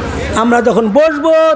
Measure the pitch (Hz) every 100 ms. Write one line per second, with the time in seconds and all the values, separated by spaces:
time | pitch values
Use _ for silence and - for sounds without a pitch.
0 | - - - 220 240 240 233 190 220 240
1 | 320 294 320 320 320